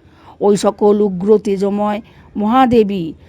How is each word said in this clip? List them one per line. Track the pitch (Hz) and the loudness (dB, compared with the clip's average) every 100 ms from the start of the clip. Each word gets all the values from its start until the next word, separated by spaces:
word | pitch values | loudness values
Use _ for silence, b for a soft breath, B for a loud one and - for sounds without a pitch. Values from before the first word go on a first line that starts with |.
| b b b b | b b b b
ওই | 202 202 | 0 2
সকল | 208 202 208 208 | 0 0 2 2
উগ্র | 208 185 196 214 | 0 -2 0 0
তেজময় | 208 196 196 202 208 208 - b b - | 0 -4 -2 -2 -4 -6 -10 b b -6
মহাদেবী | 208 254 262 233 208 196 160 - | 0 2 4 2 2 -2 -8 -12